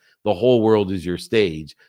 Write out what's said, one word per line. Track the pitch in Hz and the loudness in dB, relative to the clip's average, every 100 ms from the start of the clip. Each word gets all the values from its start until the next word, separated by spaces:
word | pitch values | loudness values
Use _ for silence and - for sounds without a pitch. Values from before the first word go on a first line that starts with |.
| _ _ | _ _
the | 104 | -6
whole | 92 120 123 | -2 2 2
world | 110 110 95 | 4 2 0
is | 95 85 | -4 -6
your | 87 | -8
stage. | - 113 101 80 76 - | -4 0 0 -2 -12 -20